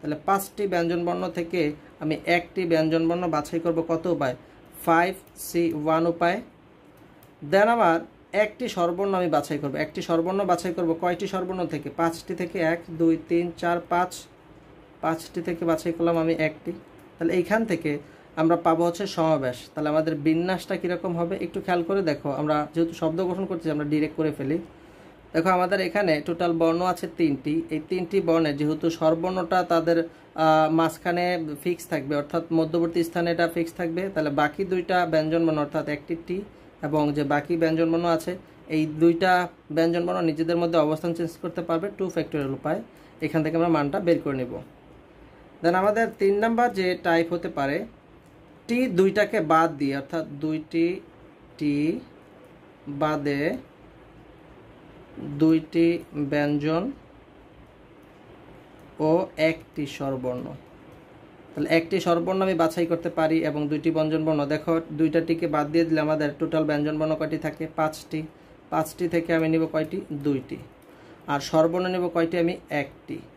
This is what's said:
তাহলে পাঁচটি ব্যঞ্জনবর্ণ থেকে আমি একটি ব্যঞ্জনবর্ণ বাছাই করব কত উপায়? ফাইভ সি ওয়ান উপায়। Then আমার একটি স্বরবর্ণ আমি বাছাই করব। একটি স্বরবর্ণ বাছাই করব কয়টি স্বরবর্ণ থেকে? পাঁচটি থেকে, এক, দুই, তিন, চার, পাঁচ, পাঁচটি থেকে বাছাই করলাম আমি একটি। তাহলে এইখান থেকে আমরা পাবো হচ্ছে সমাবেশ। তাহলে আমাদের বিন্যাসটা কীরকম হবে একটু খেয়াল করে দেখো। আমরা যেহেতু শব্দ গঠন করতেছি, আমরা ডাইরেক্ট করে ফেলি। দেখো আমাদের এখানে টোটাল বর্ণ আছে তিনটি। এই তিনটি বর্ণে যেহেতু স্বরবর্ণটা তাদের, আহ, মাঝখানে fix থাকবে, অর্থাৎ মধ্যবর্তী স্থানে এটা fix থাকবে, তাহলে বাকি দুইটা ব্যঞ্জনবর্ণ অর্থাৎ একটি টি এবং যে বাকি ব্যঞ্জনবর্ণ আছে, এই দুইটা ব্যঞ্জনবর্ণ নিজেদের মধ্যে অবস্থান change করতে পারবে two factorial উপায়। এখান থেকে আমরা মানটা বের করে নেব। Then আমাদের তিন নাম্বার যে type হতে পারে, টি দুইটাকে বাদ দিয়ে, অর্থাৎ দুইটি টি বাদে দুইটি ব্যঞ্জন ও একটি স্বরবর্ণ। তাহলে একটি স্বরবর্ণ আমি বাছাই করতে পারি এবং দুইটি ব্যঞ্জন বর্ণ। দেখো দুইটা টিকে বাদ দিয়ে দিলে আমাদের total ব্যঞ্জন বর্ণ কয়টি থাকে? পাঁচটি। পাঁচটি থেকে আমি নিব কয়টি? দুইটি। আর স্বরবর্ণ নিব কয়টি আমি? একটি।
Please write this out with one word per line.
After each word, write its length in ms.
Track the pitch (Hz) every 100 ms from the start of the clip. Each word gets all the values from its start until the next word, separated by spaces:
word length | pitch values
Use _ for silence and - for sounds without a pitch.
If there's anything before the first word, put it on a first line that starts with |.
তাহলে 140 | 151 147 -
পাঁচটি 420 | 196 196 - 202
ব্যঞ্জনবর্ণ 600 | 180 170 170 170 175 180
থেকে 420 | 175 170 180 151 151 - -
আমি 180 | 156 156 -
একটি 400 | 175 175 - 180
ব্যঞ্জনবর্ণ 640 | 160 160 165 165 170 180
বাছাই 320 | 151 147 165
করব 240 | 170 165 165
কত 180 | 165 180
উপায়? 300 | 160 135 123 - - - - -
ফাইভ 280 | 165 180 - - -
সি 380 | - 170 170 156
ওয়ান 240 | 151 160 170
উপায়। 340 | 170 170 196 - - - - - - - - - - 143
Then 160 | 185 214
আমার 320 | 240 185 165 - - -
একটি 360 | 196 208 - 240
স্বরবর্ণ 440 | - 170 175 196
আমি 140 | 190 175
বাছাই 300 | 151 143 147
করব। 180 | 147 143
একটি 260 | 156 -
স্বরবর্ণ 420 | - 165 170 196
বাছাই 300 | 196 175 185
করব 240 | 170 170 165
কয়টি 260 | 175 180 196
স্বরবর্ণ 380 | 190 180 185 170
থেকে? 240 | 156 143
পাঁচটি 460 | - 165 165 - 180
থেকে, 240 | 180 185
এক, 200 | 160 170 170 160
দুই, 200 | 165 160 -
তিন, 220 | 170 175 170
চার, 200 | 175 175 170
পাঁচ, 220 | 175 185 - - - - - - - - -
পাঁচটি 400 | 160 165 - -
থেকে 240 | 170 170 170
বাছাই 280 | 160 175 165
করলাম 200 | 170 170
আমি 160 | 160
একটি। 380 | 160 156 156 - 175 - - - -
তাহলে 160 | 170
এইখান 320 | 185 170 214 226
থেকে 340 | 165 151 143 - - - -
আমরা 200 | 160 170
পাবো 300 | 170 165 170
হচ্ছে 200 | 170 202
সমাবেশ। 500 | - 160 151 131 127 -
তাহলে 160 | - 151
আমাদের 260 | 156 156 147
বিন্যাসটা 600 | 147 160 180 185 - 185
কীরকম 380 | 180 175 185 170
হবে 200 | 170 190 175
একটু 160 | 190
খেয়াল 220 | 190 175
করে 180 | 170 196
দেখো। 280 | 175 139 147
আমরা 360 | 139 151 151 147 165
যেহেতু 180 | 165
শব্দ 320 | 165 160 165 185
গঠন 160 | 180 190
করতেছি, 260 | 180 160
আমরা 140 | 147 147
ডাইরেক্ট 300 | 151 151 156
করে 160 | 156 143
ফেলি। 200 | 135 165 - - - - - - -
দেখো 160 | 160 170
আমাদের 300 | 185 180 196
এখানে 400 | 185 208 196 151
টোটাল 300 | 143 170 175 165
বর্ণ 240 | 165 165
আছে 260 | 180 180 175 -
তিনটি। 440 | 165 139 151 160 160
এই 120 | 156 -
তিনটি 320 | 185 170 196
বর্ণে 320 | 170 165 156
যেহেতু 360 | 143 151 156 170
স্বরবর্ণটা 760 | 160 160 165 180 185 170 185
তাদের, 340 | - 165 165 170
আহ, 720 | 165 - - - 160 156 156
মাঝখানে 680 | 160 165 160 180 175 180 180 156 147
fix 240 | 180 175 -
থাকবে, 280 | 156 135 147
অর্থাৎ 280 | 143 170 165
মধ্যবর্তী 520 | 165 160 170 165 170
স্থানে 280 | 165 175 170
এটা 160 | 170 170 170
fix 180 | 165
থাকবে, 360 | - 175 165 190
তাহলে 160 | 190 156
বাকি 340 | 143 151 -
দুইটা 420 | 196 185 175 185 170
ব্যঞ্জনবর্ণ 540 | 160 156 165 165 151
অর্থাৎ 300 | 147 160 143
একটি 260 | 147 - 165 -
টি 140 | 180 208 - - -
এবং 320 | 147 151 147
যে 100 | 147
বাকি 340 | 147 147 147 170
ব্যঞ্জনবর্ণ 480 | 165 160 165 165 170
আছে, 320 | 165 170 180 - - -
এই 180 | 160 156
দুইটা 600 | 151 165 170 185 180 175 - _
ব্যঞ্জনবর্ণ 500 | 151 165 170 175 180
নিজেদের 360 | 165 151 165 170
মধ্যে 200 | 170 165
অবস্থান 360 | 151 156 170
change 180 | 170 170 -
করতে 200 | 180 165
পারবে 300 | 165 165 196 196
two 80 | 190 170
factorial 380 | 156 156 139 135
উপায়। 220 | 151 180 226 - - -
এখান 220 | 156 160
থেকে 120 | 156 165
আমরা 100 | 170
মানটা 320 | 160 143 147
বের 200 | 175 165
করে 140 | - 135
নেব। 120 | 123 113 - - - - - - - - - -
Then 140 | 165 180
আমাদের 320 | 196 208 226 220
তিন 140 | 196 202
নাম্বার 300 | 226 233 240
যে 240 | 190 185 180
type 300 | 180 165 165
হতে 160 | 170 175
পারে, 360 | 165 139 151 226 - - - - - - - -
টি 200 | 240 254
দুইটাকে 520 | 180 190 196 202 220
বাদ 360 | 160 160 165 143
দিয়ে, 180 | 143 139
অর্থাৎ 300 | 139 170 156
দুইটি 760 | 143 156 156 156 165 170 190 - - - - - -
টি 420 | 151 143 151 220 - - - - - - - - -
বাদে 680 | 143 151 151 143 143 151 254 - - - - - - - - - - - - - - - -
দুইটি 840 | 135 143 160 160 156 170 170 170 - 147
ব্যঞ্জন 760 | 143 147 147 147 147 160 220 277 - - - - - - - - - - - - - - - - - - - -
ও 260 | 156 165 - -
একটি 500 | 156 160 - - 143
স্বরবর্ণ। 580 | - 139 135 127 127 123 - - - - - - - - - - -
তাহলে 140 | 147
একটি 300 | 165 165 190
স্বরবর্ণ 420 | 170 170 170 190
আমি 120 | 190
বাছাই 320 | 175 165 170 165
করতে 240 | 170 170
পারি 280 | 165 160 160 156
এবং 220 | 147 147
দুইটি 240 | 151 160
ব্যঞ্জন 340 | 160 156 160 156
বর্ণ। 200 | 156 143
দেখো 360 | 151 160 165 165
দুইটা 300 | 151 160 165
টিকে 260 | 165 165 165
বাদ 240 | 151 147
দিয়ে 140 | 165 165
দিলে 160 | 156
আমাদের 280 | 151 156 147 143
total 240 | 160 160
ব্যঞ্জন 360 | 156 147 147 151
বর্ণ 160 | 156 156
কয়টি 220 | 156 156
থাকে? 300 | 156 147 160 -
পাঁচটি। 480 | 156 156 - 156 156 - - - -
পাঁচটি 380 | 160 156 - 175
থেকে 260 | 170 165
আমি 160 | 165 160
নিব 160 | 160 160
কয়টি? 300 | 160 156 185 -
দুইটি। 440 | 147 143 135 131 - 120 - - - - - -
আর 120 | 143
স্বরবর্ণ 500 | - 160 165 175 180
নিব 200 | 185 175
কয়টি 240 | 170 165 175
আমি? 200 | 170 180 -
একটি। 480 | 147 139 - - - -